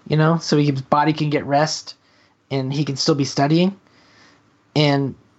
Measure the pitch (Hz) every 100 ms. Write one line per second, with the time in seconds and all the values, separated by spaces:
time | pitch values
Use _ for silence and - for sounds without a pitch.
0 | - 147 156 165 - 151 147 135 - 147
1 | 151 151 151 143 107 143 151 - - -
2 | _ _ _ _ - 135 131 143 143 135
3 | - 143 135 - 139 165 185 196 _ _
4 | _ _ - _ _ _ _ 147 147 139
5 | 135 - _